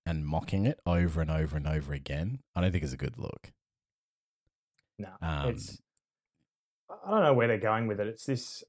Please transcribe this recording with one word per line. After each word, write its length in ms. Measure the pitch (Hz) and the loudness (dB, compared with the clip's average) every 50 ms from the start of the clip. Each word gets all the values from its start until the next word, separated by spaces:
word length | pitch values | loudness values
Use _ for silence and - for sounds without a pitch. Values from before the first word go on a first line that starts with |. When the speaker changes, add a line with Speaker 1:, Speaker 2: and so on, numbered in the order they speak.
| _ | _
Speaker 1:
and 200 | 85 82 78 73 | -4 -2 -2 -2
mocking 400 | 73 78 76 - - 98 95 101 | -2 -2 -2 -2 -2 -2 0 2
it 140 | 123 - - _ | 0 0 0 _
over 360 | 87 87 87 87 85 80 82 | 2 4 4 4 2 2 0
and 80 | 80 78 | 0 0
over 260 | 80 80 78 73 76 | 0 0 0 0 -2
and 120 | 76 71 76 | -2 -2 0
over 260 | 78 76 73 71 71 | 0 0 -2 -4 -6
again, 460 | 69 69 - 69 73 85 107 131 135 - _ _ | -8 -6 -6 -4 -4 -2 -4 -4 -6 -10 _ _
I 60 | 90 | 0
don't 100 | 90 95 | 2 2
think 120 | 87 90 76 | 2 0 -2
is 100 | 69 65 | -2 -4
a 40 | 65 | -4
good 200 | 71 65 58 - | -6 -6 -6 -8
look. 340 | - - - - - - - _ _ _ _ _ _ _ _ _ _ _ _ _ _ _ _ _ _ _ _ _ _ _ _ _ _ _ _ - | -10 -10 -10 -12 -16 -20 -20 _ _ _ _ _ _ _ _ _ _ _ _ _ _ _ _ _ _ _ _ _ _ _ _ _ _ _ _ -12
Speaker 2:
No, 120 | 101 92 95 - | -12 -12 -10 -8
Speaker 1:
Um, 280 | 82 82 78 73 139 123 | -4 -4 -2 -2 -2 -2
Speaker 2:
it's, 280 | 117 - - - - - - _ _ _ _ _ _ _ _ _ _ _ _ _ _ _ _ _ _ _ _ - | -2 -4 -8 -10 -12 -16 -18 _ _ _ _ _ _ _ _ _ _ _ _ _ _ _ _ _ _ _ _ -20
I 220 | 185 - - 190 | -18 -12 -2 2
don't 120 | 214 214 175 | 4 6 6
know 100 | 147 135 | 8 8
where 140 | 120 117 117 | 6 6 4
they're 100 | 113 101 | 4 2
going 300 | 110 107 110 113 117 110 | 2 2 2 2 0 0
with 120 | 104 101 | 0 -2
it. 80 | 104 107 | -2 -4
It's 180 | 113 - - | -4 -6 -4
this 380 | - 135 123 - - - - - | -4 -4 -4 -4 -8 -12 -14 -16